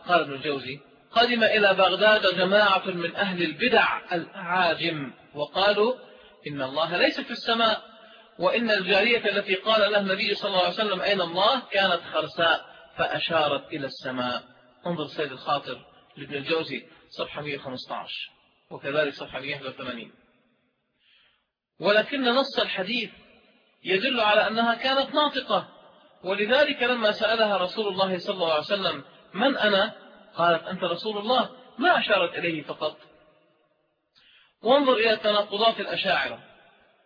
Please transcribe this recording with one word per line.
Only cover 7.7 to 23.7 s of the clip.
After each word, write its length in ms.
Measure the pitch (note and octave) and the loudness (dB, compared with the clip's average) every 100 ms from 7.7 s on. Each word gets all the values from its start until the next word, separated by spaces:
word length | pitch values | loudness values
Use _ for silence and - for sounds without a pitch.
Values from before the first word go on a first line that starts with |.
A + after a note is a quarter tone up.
| G#3+ - - - - - - | 2 -4 -20 -20 -20 -20 -2
وإن 320 | F3 G#3+ A#3 | 0 0 2
الجارية 540 | G#3 F3+ G3 A3 A#3 F3 | 0 2 2 4 2 2
التي 300 | G3 G3 F#3+ | -2 -2 -2
قال 360 | G#3+ A3 G3+ | 2 4 4
لها 80 | G#3 | 2
النبي 360 | G3 F#3+ G#3+ G3 | 0 -2 -2 -2
صلى 140 | G#3 | 0
الله 140 | F#3+ | 2
عليه 100 | F3 | 0
وسلم: 280 | F3 G#3+ F#3 | 0 -2 -2
'أين 200 | F#3+ G3 | 0 0
الله؟' 400 | E3+ E3+ G#3 C4 - | 0 2 2 2 -2
كانت 300 | G3 G3 F3 - | 0 2 0 -2
خرساء 520 | D#3+ D#3 - E3 D#3 - - - - | -4 -4 0 2 2 -2 -20 -20 -4
فأشارت 720 | D#3 D3+ - E3 D3 C#3 - | -4 -2 0 0 2 -2 -6
إلى 120 | D#3 C3+ | -8 -8
السماء". 580 | - C3+ B2+ B2 A#2+ - - _ _ F3 | -8 -8 -6 -4 -6 -10 -20 _ _ -8
انظر 220 | E3+ C#3+ | -6 -6
سيد 240 | - D3 | -6 -6
الخاطر 540 | C3 - C#3+ C3+ B2 - - _ - | -6 -4 -4 -4 -12 -14 -20 _ -18
لابن 180 | C#3 C#3+ | -10 -8
الجوزي، 500 | C3+ D#3+ C#3+ C#3+ - - _ | -2 -2 -2 -8 -12 -20 _
صفحة 320 | - E3+ D#3+ | -10 -10 -8
مائة 160 | D3 C3+ | -8 -8
وخمسة 380 | C#3 B2+ - A#2+ | -10 -12 -10 -10
عشر، 360 | F#2 - - _ _ _ _ | -10 -12 -14 _ _ _ _
وكذلك 420 | D3 C#3+ D3 D3 | -12 -4 0 0
صفحة 260 | - C#3+ C3 | -4 -12 -12
مائة 120 | C3+ | -10
وواحد 140 | C#3+ C3+ | -10 -10
وثمانين. 460 | B2+ B2+ A#2+ G#2+ _ _ _ _ _ _ _ _ _ _ _ _ _ _ _ _ _ | -10 -10 -10 -14 _ _ _ _ _ _ _ _ _ _ _ _ _ _ _ _ _
ولكن 440 | E3 G#3 G#3+ C#4+ | 2 2 2 -2
نص 360 | B3 B3 C4+ - | 0 2 0 -2
الحديث 520 | G3+ - F#3 A#3+ G#3+ - - _ _ _ _ | -2 -4 -4 -4 -6 -12 -20 _ _ _ _